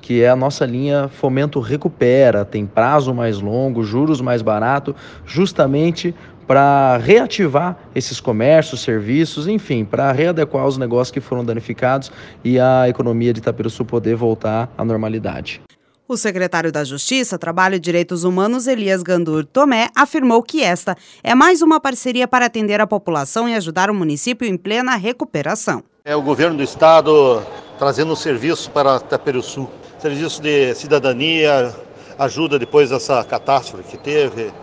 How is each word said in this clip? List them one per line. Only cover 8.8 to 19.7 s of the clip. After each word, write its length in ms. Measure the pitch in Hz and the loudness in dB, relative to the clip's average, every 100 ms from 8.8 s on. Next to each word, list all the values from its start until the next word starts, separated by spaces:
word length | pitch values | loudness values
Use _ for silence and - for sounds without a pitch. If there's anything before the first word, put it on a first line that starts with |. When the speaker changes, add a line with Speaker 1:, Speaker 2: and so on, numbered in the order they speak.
Speaker 1:
serviços, 680 | - 113 104 135 165 - 156 | -4 -4 -2 -2 -2 -4 -4
enfim, 380 | 214 - 131 104 | -4 -2 -4 -2
pra 260 | 120 139 | 0 0
readequar 540 | 131 165 165 151 139 135 | 2 0 0 -2 0 -2
os 120 | 131 | -2
negócios 340 | 123 120 127 | -2 -2 -2
que 100 | - | -4
foram 240 | 127 123 120 | -6 -6 -4
danificados 640 | 117 107 113 127 135 135 - - - | -6 -6 -4 0 0 -4 -18 -20 -8
e 160 | 117 127 | 0 2
a 300 | 127 131 127 | 4 4 2
economia 420 | 123 120 117 120 | 0 -2 0 0
de 80 | 113 | -2
Itaperuçu 460 | 110 117 113 - 113 | -4 -4 -6 -6 -4
poder 300 | 120 110 117 | -4 -2 0
voltar 560 | 117 110 110 110 123 - | 0 -2 -2 -4 -6 -6
à 80 | |
normalidade. 760 | 113 110 110 110 104 76 - - - _ _ _ _ | -4 -2 -4 -6 -8 -10 -12 -14 -18 _ _ _ _
Speaker 2:
O 120 | 247 | -4
secretário 520 | 220 185 180 175 165 | -4 -2 -2 -2 -2
da 140 | 151 | -4
Justiça, 560 | 143 139 - 262 247 180 | -6 -6 -2 -2 -2 -4
Trabalho 360 | 165 170 185 190 | -6 0 0 0
e 40 | |
Direitos 460 | 165 170 175 180 180 | 0 -2 -2 -2 -2
Humanos, 420 | 180 202 247 240 | 0 0 0 -2
Elias 340 | 247 196 190 | -2 0 -2
Gandur 440 | 175 180 170 156 151 | 0 -2 0 -2 -2
Tomé, 420 | - 285 | 2 2